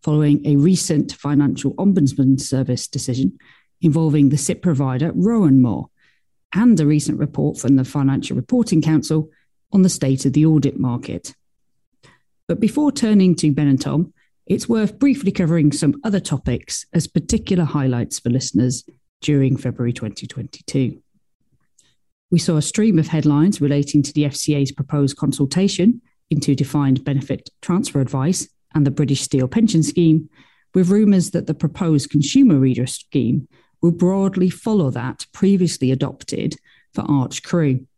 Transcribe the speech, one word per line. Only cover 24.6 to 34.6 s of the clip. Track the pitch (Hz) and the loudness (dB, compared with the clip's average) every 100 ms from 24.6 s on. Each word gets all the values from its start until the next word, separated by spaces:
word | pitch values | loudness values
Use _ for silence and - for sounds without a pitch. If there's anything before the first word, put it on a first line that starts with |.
| 139 | -2
proposed | - 139 147 139 - | -4 -4 -2 -2 -2
consultation | 143 - 139 - 196 - 190 240 _ _ _ | -4 -2 -2 0 0 2 0 0 _ _ _
into | 147 - 139 | -2 0 -2
defined | 135 151 139 131 | -2 0 0 0
benefit | - 139 131 - - _ | 0 -6 -4 -10 -10 _
transfer | - 180 - 143 | -4 -4 -2 -2
advice | 131 139 139 180 - _ _ 156 | -2 -2 -2 -2 -6 _ _ 0
and | 143 | 0
the | |
British | 139 139 135 | 0 -2 -2
Steel | - 139 131 | -2 -2 0
Pension | 226 220 170 | 2 2 2
Scheme, | 156 - 170 160 156 _ _ _ _ 180 | 0 2 4 4 0 _ _ _ _ 0
with | 180 | 2
rumours | 202 214 190 165 | 2 4 2 2
that | 165 - | -4 -4
the | 151 | -4
proposed | 156 - 170 151 139 | -4 -2 0 0 0
consumer | - 147 269 269 147 | -2 2 4 4 6
redress | 131 120 127 | 2 0 -4
scheme | - - 143 113 143 135 _ _ _ | -8 -6 -2 0 -2 -4 _ _ _
will | 170 | 0
broadly | 170 180 196 196 196 180 | 2 0 2 -2 0 -2
follow | - | -2